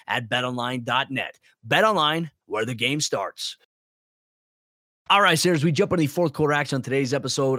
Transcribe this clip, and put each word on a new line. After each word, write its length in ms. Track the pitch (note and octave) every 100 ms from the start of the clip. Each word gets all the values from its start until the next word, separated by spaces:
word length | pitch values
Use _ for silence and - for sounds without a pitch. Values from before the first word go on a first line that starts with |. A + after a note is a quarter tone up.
| -
at 200 | A#2 A2+
bet 160 | B2
online 380 | B2+ B2 B2 B2+
dot 260 | A#2 B2 C#3
net. 300 | B2+ F#2+ - _ _ A2+
BetOnline, 640 | D3 A3 G3 D3+ D#3+ E3 _ -
where 180 | G#2+
the 100 | A2+
game 260 | A#2 A#2+ D3
starts. 560 | - A2+ F#2 - - - _ _ _ _ _ _ _ _ _ _ _ _ _ _ -
All 120 | G3
right, 160 | G3 E3
Sarah, 200 | F3 E3
as 80 |
we 80 | E3
jump 180 | D3+ G3+
into 120 | F#3
the 40 | C#3+
fourth 260 | - E3+
quarter 200 | - D3+
action 240 | D3 C#3+ C3+
on 60 |
today's 300 | A#2+ C3+ C3
episode, 460 | C#3 C3 - C3+